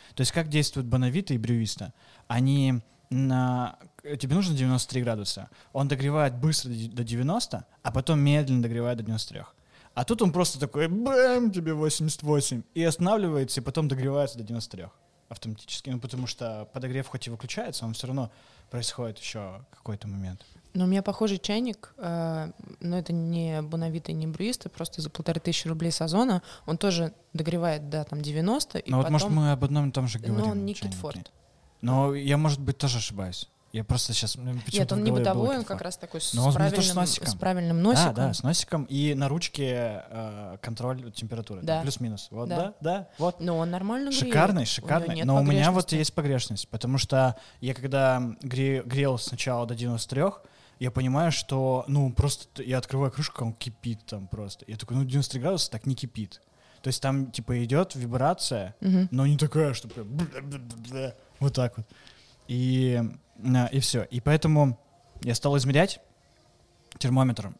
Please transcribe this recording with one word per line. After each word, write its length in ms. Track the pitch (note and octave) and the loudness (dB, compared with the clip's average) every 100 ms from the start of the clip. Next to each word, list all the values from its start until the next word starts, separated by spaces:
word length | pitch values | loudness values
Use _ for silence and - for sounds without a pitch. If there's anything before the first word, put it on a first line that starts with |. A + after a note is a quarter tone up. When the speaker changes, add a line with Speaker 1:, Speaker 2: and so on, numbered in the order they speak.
| - - | -12 -2
Speaker 1:
То 60 | |
есть 100 | B2+ | 0
как 160 | E3+ D#3 | 0 0
действуют 400 | D3+ C#3+ C#3 B2 | 0 0 -2 0
Боновито 460 | B2+ B2+ D3+ G3 | 2 2 0 -2
и 40 | B2+ | -2
Брюиста? 540 | A2+ A#2+ G#2+ - F#2+ - - - - | 0 0 0 -4 -10 -14 -20 -20 -4
Они 540 | A#2 C3 C#3 C3+ B2 - _ _ | 2 4 4 4 2 -4 _ _
на, 680 | C3 C3+ B2+ B2+ B2+ B2 - - - D3 C#3+ | 0 2 2 2 0 -4 -8 -20 -18 -10 -6
тебе 160 | C3+ F3 | 0 2
нужно 200 | F#3+ C#3+ | 2 2
девяносто 340 | C3 B2+ - | 2 2 0
три 120 | B2+ | -2
градуса, 460 | B2 A2 G2 - G#2 - - | 0 -2 -4 -8 -12 -20 -8
он 160 | C3 C#3 | -2 0
догревает 460 | C#3 C#3 D3+ C#3+ B2 | 0 2 2 2 2
быстро 340 | D#3 D3 B2+ | 2 2 -2
до 40 | A2+ | -4
де-, 120 | A2+ | -4
до 140 | A#2+ | -4
девяноста, 600 | A2+ A#2 C3 A3 - G2 - _ | -2 0 0 0 -2 -6 -10 _
а 80 | C3 | -4
потом 280 | B2+ C3 D3+ | -2 2 4
медленно 420 | C#3+ D3 C3+ B2+ | 6 4 4 2
догревает 340 | A#2 A#2 A#2+ A#2+ | 2 0 -2 -2
до 40 | |
девяносто 300 | A2 A2 - | -4 -4 -6
трёх. 200 | A2 - _ _ - - | -10 -14 _ _ -20 -8
А 100 | - | -4
тут 180 | A3+ A3+ | 0 2
он 80 | G3 | 2
просто 260 | E3+ F3 C3 | 4 2 0
такой, 260 | C#3+ D3 E3 | -2 0 0
«Бэм, 640 | G3 B3 C4 B3+ B3 A#3 | 0 2 6 6 6 2
тебе 240 | F#3 D#3+ | 0 -2
восемьдесят 480 | D#3 D#3 - D#3 - | 0 0 2 -2 -2
восемь!» 400 | D3+ D3 C#3 B2 - | 2 2 2 -4 -4
и 80 | E3 | 0
останавливается, 760 | E3 D#3 F3 A3 F3+ D3 C3+ - | 0 2 2 4 2 0 0 -2
и 40 | |
потом 240 | C3 C#3+ D3+ | -4 -2 0
догревается 500 | C3 C3+ C#3+ C3+ B2 | 0 0 0 0 -4
до 60 | |
девяносто 320 | G#2+ A#2 - F#2 | -8 -8 -8 -12
трёх 140 | E2+ - _ _ _ | -14 -18 _ _ _
автоматически. 640 | A2+ A2+ G#2+ - - - | -12 -10 -10 -10 -10 -6
Ну, 80 | B2+ | -6
потому 260 | B2 C3 B2+ | -6 -6 -8
что 420 | - A#2 G#2+ G#2+ | -6 -8 -8 -10
подогрев 340 | B2+ B2+ C3 C3 | -8 -4 -4 -6
хоть 180 | C3 - | -8 -10
и 40 | |
выключается, 540 | A2+ B2+ - A#3 - | -10 -8 -8 -6 -6
он 80 | A2+ | -6
всё 120 | A2+ A#2+ | -6 -4
равно 240 | C#3 G3 - - - _ | -4 -4 -10 -20 -20 _
происходит 480 | A#2+ A#2 - A#2 G#2 | -8 -6 -6 -8 -8
ещё 420 | - A2 G2 F#2+ C3 | -10 -10 -10 -14 -20
какой-то 380 | - - G#2 G#2 | -14 -10 -8 -8
момент. 380 | G2 F#2 F#2 - - _ | -8 -8 -10 -16 -20 _
Speaker 2:
Ну, 120 | F3+ | -2
у 20 | F3+ | 2
меня 160 | F#3+ | 2
похожий 360 | G3 F#3+ A3 G3 | 0 -2 -2 -2
чайник, 560 | - G#3 B3 G3+ - - | -2 -2 -4 -6 -14 -10
э, 540 | F3+ E3+ E3 D#3+ D#3 - - - | -6 -4 -4 -4 -8 -12 -18 -8
но 180 | E3+ F3 | -4 -2
это 160 | E3+ | -2
не 480 | E3+ E3 E3+ E3 D#3 | -2 0 -2 -2 -4
Боновито, 520 | D3+ D#3+ E3 D#3+ D#3+ | -4 -4 -2 -4 -6
не 160 | D#3+ D#3+ | -4 -4
Брюиста, 400 | D#3 G#3 B3 - | -4 -4 -4 -8
просто 340 | - E3 - | -10 -10 -8
за 80 | D3+ | -8
полторы 300 | - E3 D#3+ | -6 -4 -2
тысячи 260 | - D#3 D#3+ | -2 -2 -2
рублей 240 | D#3+ E3+ | -2 -2
с 100 | D#3+ | -2
Озона. 420 | E3 F#3 B3+ F3+ - - - | 0 2 2 2 -2 -12 -6
Он 120 | E3+ | -2
тоже 340 | G3+ E3+ E3 - _ | 0 0 -2 -6 _
догревает 580 | D#3+ E3 F3 E3+ D3+ D3 | -4 -2 0 0 -2 -4
до, 140 | D#3 | -6
там, 180 | D3 D3 | -4 -6
девяносто, 560 | D3 D3+ F3 C4+ - - | -2 0 2 2 -2 -4
и 100 | - | 0
Speaker 1:
Ну, 100 | C3 | 2
вот, 120 | D#3 | 4
может, 160 | D3+ G3 | 4 4
Speaker 2:
потом 160 | D#3 | 4
Speaker 1:
мы 80 | D3 | 4
об 140 | C#3 | 4
одном 240 | C3+ D3 C#3+ | 2 2 2
и 40 | |
том 140 | C3 B2+ | 2 0
же 140 | G#2+ | -2
Speaker 2:
Но 80 | A2+ | 0
Speaker 1:
говорим 220 | G#2+ G#2+ | 2 2
Speaker 2:
он 120 | G2+ | 0
не 120 | G2 - | -2 -4
Speaker 1:
чайнике. 180 | G3 F#3+ | -6 -6
Speaker 2:
Китфорд. 360 | D#3+ - - _ _ _ _ _ | -8 -10 -14 _ _ _ _ _
Speaker 1:
Но 340 | A#2 C3 C#3 | 0 2 2
я, 220 | C#3 C#3 D3 | 2 2 4
может 240 | D#3 C#3+ | 4 2
быть, 180 | C3+ - | -2 0
тоже 200 | C#3 A#2+ | 0 0
ошибаюсь. 500 | - G2+ F#2 F2+ - _ _ | -2 -4 -6 -8 -12 _ _
Я 100 | A2 | -6
просто 280 | G#2 B2+ - | -2 0 0
щас, 240 | A2+ A2 - | -2 -2 -4
ну, 80 | B2+ B2 | -6 -6
почему-то 140 | A2 G3+ | -2 0
Speaker 2:
Нет, 140 | F#3 | 0
он 60 | G3 | 2
Speaker 1:
в 40 | |
Speaker 2:
не 80 | G#3+ | 2
Speaker 1:
голове 140 | B3 | 2
был 60 | A3 | 2
Speaker 2:
бытовой, 160 | F#3+ A3+ C4 | 2 0 0
он 40 | |
Speaker 1:
Китфорд. 160 | G#3+ G3 | -4 -8
Speaker 2:
как 60 | |
раз 120 | F3+ - | -8 -10
такой 240 | - D#3+ | -12 -6
с 140 | - | -2
Speaker 1:
Но 120 | A#2 C3 | 2 4
он 80 | |
у 40 | C#3 | 4
меня 100 | D3+ | 4
тоже 120 | - F#3 | 4 2
с 40 | |
Speaker 2:
правильным, 40 | F3+ | 2
Speaker 1:
носиком. 320 | F3+ - - | 2 0 -2
Speaker 2:
с 60 | |
правильным 420 | F#3+ F#3+ F3+ E3+ E3+ | 0 0 2 2 4
Speaker 1:
Да, 40 | |
Speaker 2:
носиком. 320 | G3 A#3+ E3 | 6 6 6
Speaker 1:
да, 200 | A2+ C3+ | 4 0
с 80 | G#2+ | 2
носиком. 400 | B2+ F3 - D#3+ | 0 0 0 -4
И 300 | B2+ C#3 D3 | -2 0 0
на 140 | C#3 C#3 | 2 0
ручке, 760 | D#3 - - C3 B2 A#2 G#2 - | 0 -4 -4 -2 -2 -2 -6 -10
э, 480 | A2+ A2 G#2 G2+ F#2 | -10 -10 -10 -12 -10
контроль 480 | A#2+ A2 B2 B2+ A#2+ | -10 -6 -4 -6 -8
температуры. 500 | - A2+ A#2 G#2+ F#2+ | -10 -8 -8 -8 -6
Там 40 | D#3+ | -2
Speaker 2:
Да. 160 | D#3+ | 0
Speaker 1:
плюс-минус. 460 | C#3 - A#2+ G#2 - | -2 -2 -4 -6 -10
Вот, 180 | A2 A#2+ | -8 -4
Speaker 2:
Да. 80 | F3 | -2
Speaker 1:
да, 180 | C4 G#3 | -4 -4
да, 280 | D#3+ G3 F#3 - | -4 -2 -6 -4
вот. 220 | F3 F3 | -4 -2
Speaker 2:
Но 180 | F3 E3 | -2 0
он 120 | E3+ | -2
нормально 380 | F3+ G3 B3 C#4 | -2 -4 -4 -2
греет. 140 | C4 | -2
Speaker 1:
Шикарный, 300 | B3 D3+ F3 | 2 4 6
Speaker 2:
У 60 | F3+ | 4
него 60 | A2+ | 0
Speaker 1:
шикарный. 480 | - - D#3+ E3 E3 | -2 0 0 0 0
Speaker 2:
нет 100 | C3 | 4
Speaker 1:
Но 140 | C#3 | 4
у 20 | |
меня 300 | C#3+ C#3+ D#3 | 6 6 6
вот 140 | F#3 E3+ | 4 2
Speaker 2:
погрешности. 80 | D#3 | 0
Speaker 1:
есть 180 | D3+ | 0
погрешность, 540 | - C#3+ C3 - G2+ - | 0 0 0 -2 -6 -6
потому 280 | A2 A#2+ C3+ | -4 0 0
что 360 | - C3+ C3 - - - | 2 4 4 2 -8 -8
я 140 | B2+ | -6
когда 480 | B2+ C3 C#3 C3+ B2+ B2 - | -4 -2 4 4 4 0 -6
гре-, 400 | C3 B2+ C3+ C3 | -6 0 0 0
грел 340 | B2 C3+ C#3 B2 | 0 0 2 0
сначала 480 | - A#2+ C3 A#2+ A#2 | -4 -4 -2 -2 -2
до 80 | |
девяносто 360 | A#2 A#2+ A#2 - | -2 -2 -2 -2
трёх, 320 | B2+ F#3+ - - - - - | 0 0 -2 -12 -20 -20 -6
я 100 | B2+ | -4
понимаю, 400 | C3 B2+ C3+ E3+ | 0 2 2 2
что, 540 | - - C3+ C3 B2+ C3+ | 0 0 0 2 2 2
ну, 220 | C#3+ C3+ | 2 4
просто 340 | A2+ C#3+ - - | 2 2 -2 -8
т-, 100 | - | -10
я 140 | B2 B2+ | -2 -2
открываю 340 | - C3+ C3+ | -2 0 0
крышку, 320 | C#3 D3 - | -2 -6 -4
он 80 | A#2 | -6
кипит 480 | A2 A#2+ G#2+ A#2+ G#2+ - | -6 -10 -8 -8 -8 -8
там 200 | G#2 F#2+ | -12 -8
просто. 380 | G#2+ G2+ - - | -10 -10 -12 -14
Я 100 | G#2+ | -12
такой, 180 | - B2+ | -4 -2
ну, 80 | |
девяносто 280 | C3 C#3 C3 | 0 0 0
три 80 | C3 | -2
градуса 280 | D3 F#3+ - | -2 0 -2
так 140 | A2 C3+ | -4 -4
не 80 | |
кипит. 460 | B2 C3 - G2 - _ _ _ _ | -4 -6 -8 -10 -12 _ _ _ _
То 60 | C3 | -4
есть 140 | C3 | -2
там, 280 | C3+ C3+ C3 | 0 0 -2
типа, 320 | - A#2 B2 | -6 -4 -2
идёт 300 | A#2 C#3+ F#3 | 2 2 0
вибрация, 800 | C3+ A#2+ B2 C#3 F3 - A#2 F#2+ - | -4 -4 0 2 0 -2 -4 -6 -2
Speaker 2:
Мгм. 280 | F#3+ F#3 F#3 | 2 4 4
Speaker 1:
но 160 | B2+ C3+ | 4 4
не 100 | D3 | 4
такая, 380 | D3+ D3+ D3 | 4 4 2
что 140 | A#2+ A2+ | 0 -8
прям 200 | A#2+ G#2 | -12 -6
бля-бля-бля-бля. 1080 | C#3+ E3+ C3 C#3 C#3 A#2+ A#2 A#2 C3 C3 - - - | -4 -4 -6 -10 -12 -12 -14 -10 -8 -8 -10 -20 -2
Вот 140 | C#3 | 0
так 220 | C3 B2 - | 2 0 -2
вот. 100 | - - - - - _ - | -12 -16 -20 -20 -20 _ -6
И, 500 | B2 B2+ C3 B2+ A#2+ A2+ - _ - | 0 2 4 4 2 0 -4 _ -4
а, 220 | B2 B2+ B2 | 2 4 4
и 140 | C3+ | 2
всё. 240 | - A#2+ | 2 0
И 160 | - B2 | -2 -2
поэтому 580 | C#3+ D3+ D#3+ D3+ C#3 A2+ _ _ _ - | 2 4 6 6 6 2 _ _ _ -8
я 120 | A#2+ | -2
стал 200 | A2+ C#3+ C#3+ | 0 2 2
измерять 420 | C3 C#3 G3 - - _ _ _ _ _ _ _ _ - | 4 4 4 0 -14 _ _ _ _ _ _ _ _ -4
термометром, 580 | B2+ C3 B2+ A#2 G2 | 2 4 4 2 -6